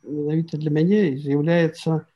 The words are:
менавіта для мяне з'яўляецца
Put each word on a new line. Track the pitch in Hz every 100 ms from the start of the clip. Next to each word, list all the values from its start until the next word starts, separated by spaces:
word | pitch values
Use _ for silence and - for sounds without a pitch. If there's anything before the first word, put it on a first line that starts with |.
менавіта | - 147 147 160 160 156
для | 156
мяне | 151 170 208 185 131
з'яўляецца | 147 143 151 170 165 160 - 160 -